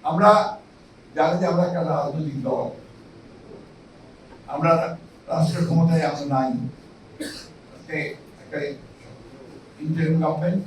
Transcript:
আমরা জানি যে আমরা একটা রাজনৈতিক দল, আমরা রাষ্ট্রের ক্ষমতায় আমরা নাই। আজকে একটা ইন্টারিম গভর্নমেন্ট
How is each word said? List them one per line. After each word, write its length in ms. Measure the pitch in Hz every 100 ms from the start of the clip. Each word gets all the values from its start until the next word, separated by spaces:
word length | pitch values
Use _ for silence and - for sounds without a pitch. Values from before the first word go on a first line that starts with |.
| 151
আমরা 200 | 170 208 208 208 - - - - - - 151
জানি 180 | 160 180
যে 60 | 175
আমরা 120 | 170 175
একটা 140 | 170
রাজনৈতিক 560 | 160 143 143 151 156 139 123
দল, 180 | - - - - - - - - - - - - - - - - - - - -
আমরা 200 | 143 160 165 170 170 - - -
রাষ্ট্রের 340 | 165 - 170 165
ক্ষমতায় 380 | 165 165 160 151
আমরা 160 | 143 143
নাই। 160 | 131 131 117 127 - - - - - 302 - - - -
আজকে 220 | - - 156 147 - - -
একটা 160 | - 147 143 139 - - - - - - - - - -
ইন্টারিম 320 | 151 165 156 165
গভর্নমেন্ট 380 | 160 151 175 196